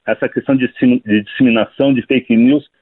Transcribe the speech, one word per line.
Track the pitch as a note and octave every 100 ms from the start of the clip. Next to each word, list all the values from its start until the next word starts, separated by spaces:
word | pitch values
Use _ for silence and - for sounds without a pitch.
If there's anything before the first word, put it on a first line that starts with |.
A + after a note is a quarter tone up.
essa | - A2 B2+
questão | B2 - C3+
de | B2
dissim-, | - B2+ B2
de | G#2+ G#2+
disseminação | G#2 - B2+ A2+ G2+ - C#3
de | B2+ -
fake | C3 - A2+
news | B2 D3 - _